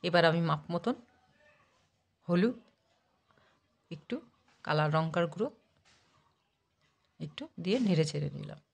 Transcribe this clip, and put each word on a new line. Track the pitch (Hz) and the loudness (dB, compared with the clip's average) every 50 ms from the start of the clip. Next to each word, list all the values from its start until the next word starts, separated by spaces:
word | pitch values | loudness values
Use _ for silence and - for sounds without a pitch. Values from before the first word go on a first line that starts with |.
| - | -4
এবার | 175 170 180 165 165 | 4 4 6 6 6
আমি | 160 170 170 165 | 4 4 2 0
মাপ | 151 147 - - 170 | 0 -2 -2 -6 -6
মতন | 170 - 226 254 - - _ _ _ _ _ _ _ _ - _ _ _ _ _ _ _ _ _ _ _ _ _ _ _ - | -4 -2 -4 -4 -4 -8 _ _ _ _ _ _ _ _ -20 _ _ _ _ _ _ _ _ _ _ _ _ _ _ _ -2
হলুদ, | 175 175 185 233 247 - - _ _ _ _ _ _ _ _ _ _ _ _ _ _ _ _ _ _ _ _ _ _ _ _ _ | 0 2 2 2 0 -4 -14 _ _ _ _ _ _ _ _ _ _ _ _ _ _ _ _ _ _ _ _ _ _ _ _ _
একটু | 165 151 - _ 240 302 - - _ _ _ _ _ _ _ | -16 -16 -10 _ -10 -10 -10 -14 _ _ _ _ _ _ _
কালার | - 151 151 151 151 147 | -2 0 0 2 2 2
লঙ্কার | 160 160 160 151 175 170 170 151 | 0 0 0 0 0 0 -2 -2
গুঁড়ো | 175 214 294 - _ _ _ _ _ _ _ _ _ _ _ _ _ _ _ _ _ _ _ _ _ _ _ _ _ _ _ _ _ _ _ _ _ | -4 -4 -4 -4 _ _ _ _ _ _ _ _ _ _ _ _ _ _ _ _ _ _ _ _ _ _ _ _ _ _ _ _ _ _ _ _ _
একটু | 156 151 - - 277 320 _ - 165 | -12 -12 -10 -12 -14 -14 _ -8 -4
দিয়ে | 180 202 262 254 | -2 0 2 2
নেড়ে | 208 185 156 160 151 | 2 4 4 2 0
চেড়ে | - 147 147 143 - | 0 -4 -4 -4 -6
নিলাম। | 147 - - - - _ _ | -8 -12 -12 -14 -18 _ _